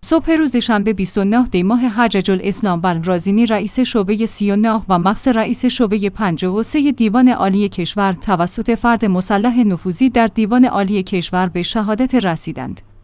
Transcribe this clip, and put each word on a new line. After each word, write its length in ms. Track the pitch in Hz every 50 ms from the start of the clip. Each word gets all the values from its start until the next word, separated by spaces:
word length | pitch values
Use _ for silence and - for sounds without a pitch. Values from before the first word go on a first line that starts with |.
| -
صبح 260 | - 320 330 - -
روز 260 | 330 311 320 285 -
شنبه 360 | 247 233 - 233 208 202 214 220
بیست 260 | 190 190 180 - 214
و 60 | 196
نه 240 | 196 214 240 254 233
دی 120 | - 180 175
ماه، 180 | 190 226 240
حجج 500 | 247 254 202 214 240 226 190 196 180 -
الاسلام 500 | 190 185 - 196 202 - - 208 180 170 165
ولم 180 | 190 175 165 160
رازینی، 440 | 180 185 175 170 196 196 214 233
رئیس 340 | 220 220 208 190 208 - -
شعبه 460 | 254 240 - 240 196 185 214 208 226
سی 240 | 214 - - 208 202
و 60 | 202
نه 260 | 202 214 226 220 226 190 -
و 100 | 190 175
مقصد، 400 | 175 190 214 - - 269 247 226
رئیس 260 | 220 - 247 - -
شعبه 460 | 254 240 - 254 208 196 214 196 202
پنجاه 440 | 196 - 220 196 165 147 - 180 180
و 80 | 208 226
سه 300 | - - 311 277 294 262
دیوان 360 | - 226 220 196 247 254 254
عالی 400 | 240 - - 196 190 202 208 202
کشور، 440 | 190 - 175 165 - 208 202 196 185
توسط 640 | 160 - - 196 165 - 175 - - 220 - 233
فرد 300 | 226 - 240 233 220 226
مسلح 600 | 208 185 180 185 - 214 196 214 247 240 240 247
نفوذی 460 | 208 185 165 - 185 175 165 254 262
در 160 | 233 247 226
دیوان 380 | 220 - - 220 196 226 254 247
عالی 380 | 254 - 202 202 190 208 202 185
کشور 440 | 190 - 185 170 - - 180 185
به 160 | 180 160 180 175
شهادت 520 | - - 233 208 202 214 214 254 254 -
رسیدند. 680 | 254 226 190 165 160 - - 143 135 127 131 - - - - - -